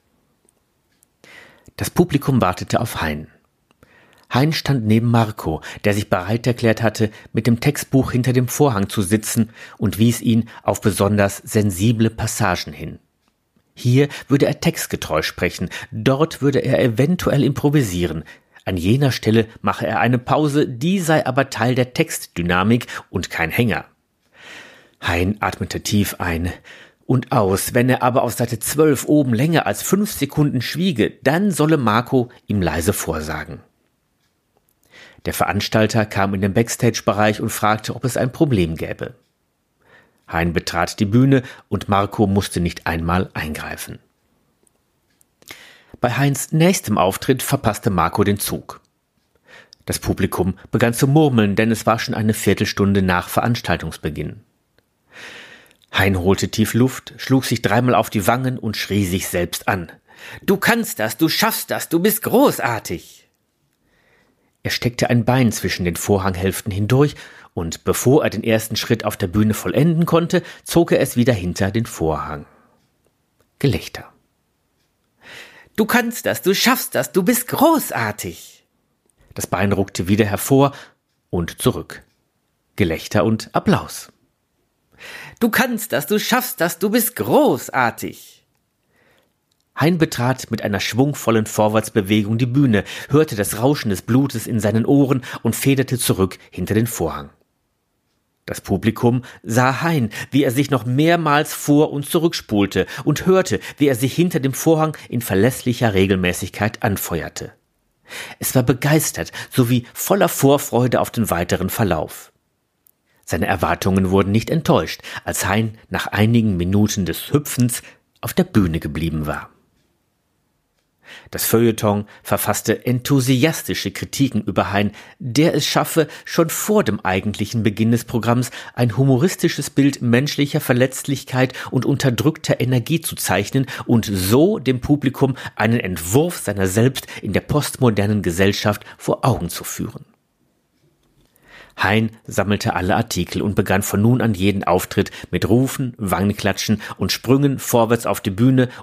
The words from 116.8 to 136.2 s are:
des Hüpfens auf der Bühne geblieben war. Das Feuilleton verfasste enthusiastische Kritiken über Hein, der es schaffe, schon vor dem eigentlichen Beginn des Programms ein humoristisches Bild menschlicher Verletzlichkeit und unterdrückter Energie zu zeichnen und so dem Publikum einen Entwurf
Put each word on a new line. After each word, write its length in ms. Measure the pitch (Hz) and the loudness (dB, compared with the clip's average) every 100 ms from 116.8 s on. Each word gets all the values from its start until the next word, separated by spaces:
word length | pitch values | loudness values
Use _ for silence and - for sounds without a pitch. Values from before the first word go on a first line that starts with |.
| 104 - 87 | 2 0 -4
des 260 | - - | -4 -2
Hüpfens 500 | 147 147 - 123 - - - _ _ | -2 -2 0 0 -2 -10 -20 _ _
auf 140 | 120 | -4
der 100 | - | -2
Bühne 340 | 180 - 90 80 | 0 2 2 0
geblieben 480 | - 71 80 78 76 | -4 -4 -4 -4 -4
war. 220 | 76 - _ _ _ _ _ _ _ _ _ _ _ _ _ _ _ - - - | -6 -10 _ _ _ _ _ _ _ _ _ _ _ _ _ _ _ -20 -20 -14
Das 140 | - | -6
Feuilleton 600 | - 113 117 110 107 104 101 - | 0 4 4 2 0 0 -4 -12
verfasste 640 | - 101 - 104 - 110 - | -4 -2 0 -2 -2 -2 -2
enthusiastische 1040 | 123 - 143 123 131 156 156 - 92 101 | -4 2 2 2 2 2 0 -4 -6 -6
Kritiken 520 | - - - 135 107 | -8 -8 -2 0 0
über 300 | 107 98 98 | -2 -2 0
Hein, 200 | 101 104 - - - | 0 -2 -4 -16 -12
der 360 | 135 113 160 | -4 0 2
es 120 | - - | 2 0
schaffe, 420 | - 151 - 147 - | 0 0 0 -2 -4
schon 240 | - - 165 | -6 0 0
vor 360 | - - 214 | -2 0 2
dem 160 | 160 104 | 2 -2
eigentlichen 640 | 92 95 104 101 104 117 | -2 -2 -2 -4 -4 -2
Beginn 280 | 107 98 113 | -2 0 2
des 140 | 117 | 2
Programms 460 | - 120 117 120 123 - - | 0 -2 0 0 0 -8 -12
ein 220 | - 123 107 | -2 0 2
humoristisches 760 | 135 127 - - 170 - 147 | 4 4 2 0 -2 -2 -4
Bild 320 | - 139 139 | 2 2 2
menschlicher 580 | 123 117 147 - 143 156 | 2 2 2 -2 -2 -2
Verletzlichkeit 920 | - 123 131 - - 127 - 127 131 - - | 0 2 2 -2 -6 -6 -4 0 0 -2 -4
und 140 | 143 | -2
unterdrückter 760 | 110 143 135 117 151 160 - - | 0 0 0 2 0 -2 -2 0
Energie 400 | 123 127 110 156 | 2 0 0 -2
zu 160 | - - | -4 -8
zeichnen 500 | - 92 101 135 131 - - | -2 -2 0 -2 -2 -4 0
und 200 | 117 107 | 0 2
so 520 | 98 90 120 175 220 | -2 2 4 4 2
dem 220 | 131 127 | -2 -2
Publikum 560 | - 143 - - 135 131 - - | 0 0 0 0 0 -2 -8 -2
einen 240 | 110 120 | 0 2
Entwurf 580 | - 87 82 113 | 0 -6 0 2